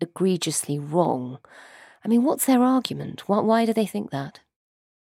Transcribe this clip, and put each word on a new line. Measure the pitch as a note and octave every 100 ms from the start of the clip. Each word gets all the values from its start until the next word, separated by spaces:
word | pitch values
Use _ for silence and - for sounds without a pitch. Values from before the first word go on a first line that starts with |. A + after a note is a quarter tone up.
egregiously | E3+ - F#3+ F3+ - D3+ - D3
wrong, | C#3+ E3+ D#3+ B2+ B2 C3 _ - - - - _
I | -
mean, | A#3
what's | C4+ C#4+ -
their | B3+
argument? | B3+ C4 - C#3+ C#3+ - -
Why, | G3+
why | G#3+ A3+ A3+
do |
they | A3+ G#3
think | G#3 A3
that? | C#3 C#3 - _ _ _ _ _ _ _